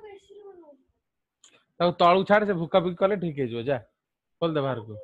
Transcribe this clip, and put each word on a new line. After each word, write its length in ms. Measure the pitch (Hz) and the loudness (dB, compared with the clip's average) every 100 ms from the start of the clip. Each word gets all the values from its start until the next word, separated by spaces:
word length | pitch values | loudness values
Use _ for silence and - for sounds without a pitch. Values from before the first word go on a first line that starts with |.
| 427 392 392 415 403 349 311 269 _ _ _ _ _ _ _ _ _ - | -20 -20 _ -20 -20 -20 -20 -20 _ _ _ _ _ _ _ _ _ -2
तो 100 | 175 | -2
तौड़ 280 | - 175 190 | 4 4 4
उछाड़ 260 | 196 208 | 4 2
से 80 | 202 | 4
भूखा 280 | 175 165 190 | -2 0 0
भूखी 140 | 175 | 0
कले 220 | 175 196 202 | 0 0 0
ठीक 220 | 170 143 | -4 -4
है 80 | 123 | -4
जो, 160 | 117 | -4
जा, 160 | 120 127 | -4 -4
खोल 760 | - _ _ _ _ _ 170 | -6 _ _ _ _ _ -4
दे 60 | 156 | -2
बाहर 200 | 135 120 | -2 -4
को। 140 | 107 107 | -8 -12